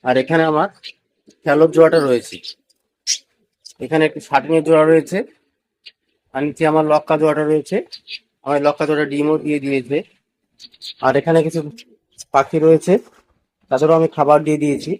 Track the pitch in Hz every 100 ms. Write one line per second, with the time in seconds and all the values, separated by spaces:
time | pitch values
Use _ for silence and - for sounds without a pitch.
0 | 127 131 131 160 160 151 196 _ - _
1 | _ _ _ _ 160 143 160 160 160 165
2 | 139 123 - 90 - - _ _ _ _
3 | - - _ _ _ _ - _ 123 156
4 | 156 156 - 139 147 160 156 160 156 160
5 | 139 185 269 _ _ _ _ _ - _
6 | _ _ _ 135 147 - 156 156 156 151
7 | - 156 156 151 151 156 143 196 359 -
8 | - - _ _ 135 143 143 143 151 151
9 | 147 143 147 156 147 147 139 135 120 147
10 | - _ _ _ _ _ - _ - -
11 | 131 135 151 165 160 165 147 226 - _
12 | _ _ - 139 135 160 160 160 - 208
13 | - _ _ _ _ _ _ 131 156 165
14 | 165 156 143 151 151 147 147 131 147